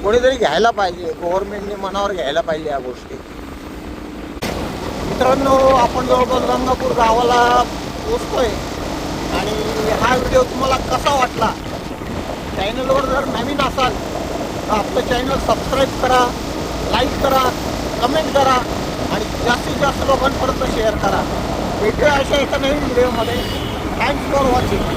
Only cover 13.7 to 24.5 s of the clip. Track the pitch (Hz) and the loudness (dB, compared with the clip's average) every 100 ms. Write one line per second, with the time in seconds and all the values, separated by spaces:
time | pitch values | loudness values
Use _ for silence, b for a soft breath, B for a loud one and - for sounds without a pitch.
13.7 | - 254 196 - - - - - - - | 2 0 -2 -6 -6 -6 -6 -6 -6 -2
14.7 | 214 196 - - 247 254 269 - - - | 0 0 -2 0 -2 0 -2 0 0 0
15.7 | 269 262 - 254 254 240 - - - - | 0 0 0 2 4 4 0 -6 -6 -4
16.7 | - - 226 254 - 269 262 254 - - | -4 -2 0 0 0 2 2 2 -2 -4
17.7 | - - - 233 311 269 277 269 254 - | -4 -4 0 0 2 2 2 4 2 0
18.7 | - - - - 185 214 - 240 240 - | -4 -4 -4 -4 -2 -2 -2 0 0 -2
19.7 | - 277 - 269 262 262 262 254 - 262 | 0 0 0 0 2 2 0 -2 0 -2
20.7 | 240 220 208 202 196 - - - - - | 0 0 2 0 0 -2 -4 -2 -2 -2
21.7 | - 208 - 302 285 269 294 262 285 269 | 0 0 4 4 4 2 2 2 0 0
22.7 | 285 269 240 247 233 214 240 - - - | 0 0 2 2 2 0 -2 -2 -4 -4
23.7 | - - - 233 285 - 277 269 | -4 -4 -2 0 0 0 2 4